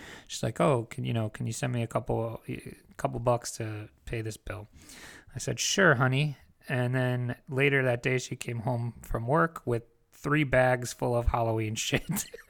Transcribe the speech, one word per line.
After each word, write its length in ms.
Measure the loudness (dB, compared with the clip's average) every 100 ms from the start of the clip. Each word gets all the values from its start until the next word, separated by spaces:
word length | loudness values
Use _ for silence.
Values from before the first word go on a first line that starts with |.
| -18 -18 -12
she's 160 | -4
like, 180 | -2 2
"Oh, 260 | 4 2 0
can, 140 | -6
you 80 | -2
know, 160 | 0 -2
can 160 | -4 -6
you 60 |
send 200 | -4 -2
me 100 | -2
a 40 | -2
couple, 540 | -2 -2 -2 -2 -6 -10
a 260 | -10 -12 -16 -20 -6
couple 240 | -4 0
bucks 320 | 2 2 0
to 360 | -8 -8 -8 -12 _
pay 160 | -8 -6
this 160 | -6 -8
bill?" 320 | -10 -12 -12 -20 -20 -20 -20 -20 -14
I 40 | -8
said, 220 | -6 -2
"Sure, 340 | 0 4 6
honey." 420 | 6 4 4 0 -2 -14 _ -4
And 240 | -2 0
then 420 | 2 2 0 -2 -6 -6
later 360 | 0 4 4
that 180 | 2 2
day, 160 | 0 -2
she 160 | -2
came 240 | -8 -6 -4
home 340 | -2 -2 -2 -6
from 240 | -4 -4 2
work 340 | 2 2 0
with 200 | -2 -2 -2 _ _
three 320 | -8 0 2
bags 480 | 4 4 6 4 -2
full 220 | -2 0 2
of 100 | 2
Halloween 480 | 2 2 0 0 -2
shit. 480 | -2 -2 -2 -4 -6 -10